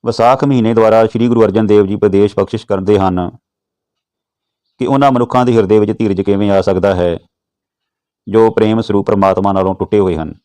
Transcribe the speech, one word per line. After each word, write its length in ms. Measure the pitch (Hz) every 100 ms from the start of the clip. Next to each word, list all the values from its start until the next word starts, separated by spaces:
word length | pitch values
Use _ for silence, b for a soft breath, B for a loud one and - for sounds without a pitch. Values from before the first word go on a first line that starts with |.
| 113
ਵਿਸਾਖ 380 | 113 117 -
ਮਹੀਨੇ 300 | 143 131 110
ਦੁਆਰਾ 320 | 113 110 110 110
ਸ਼੍ਰੀ 220 | 117 120
ਗੁਰੂ 160 | 117
ਅਰਜਨ 220 | 107 101 107
ਦੇਵ 200 | 104 98
ਜੀ 100 | 104
ਉਪਦੇਸ਼ 400 | 104 95 104 -
ਬਖਸ਼ਿਸ਼ 260 | 98 110 -
ਕਰਦੇ 340 | 98 95 101
ਹਨ 320 | 95 90 87 - _ _ _ _ _ _ _ _ _ _ _ _ _ _
ਕਿ 100 | 123
ਉਹਨਾਂ 240 | 135 143
ਮਨੁੱਖਾਂ 340 | 127 120 127 123
ਦੇ 80 |
ਹਿਰਦੇ 260 | 117 95 107
ਵਿੱਚ 180 | 104 107
ਧੀਰਜ 240 | 110 95
ਕਿਵੇਂ 300 | 98 98 104
ਆ 100 | 98
ਸਕਦਾ 340 | 95 92 98 90
ਹੈ 220 | 87 85 _ _ _ _ _ _ _ _ _ _ -
ਜੋ 240 | 107 113
ਪ੍ਰੇਮ 300 | - 110 113
ਸਰੂਪ 260 | 110 101 98
ਪਰਮਾਤਮਾ 460 | 104 95 92 98
ਨਾਲੋਂ 220 | 98 95 92
ਟੁੱਟੇ 240 | 98 104
ਹੋਏ 160 | 95 82
ਹਨ। 180 | 78 76